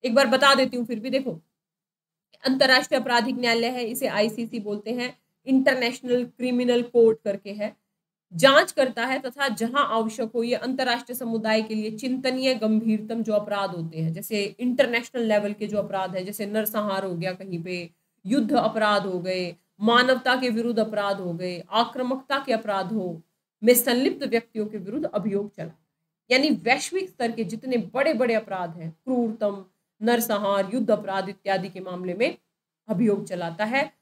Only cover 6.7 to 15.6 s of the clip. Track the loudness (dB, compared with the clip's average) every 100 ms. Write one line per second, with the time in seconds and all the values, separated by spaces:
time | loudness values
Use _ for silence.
6.7 | 2 2 6 6 6 -4 -6 -8 -8 -8
7.7 | -8 _ _ _ _ _ 4 6 8 4
8.7 | 0 0 0 -2 -2 -6 -4 -2 -2 -2
9.7 | 0 2 0 -2 -4 -4 -2 -2 -2 -2
10.7 | -2 -2 -2 -4 -8 -4 -2 2 0 0
11.7 | -4 -4 -6 -4 -2 -2 0 0 0 2
12.7 | 2 2 0 -2 -6 0 0 0 -4 -2
13.7 | -4 -8 -4 -4 -4 -4 -4 -4 -4 -2
14.7 | 2 2 0 -4 -4 2 2 0 -6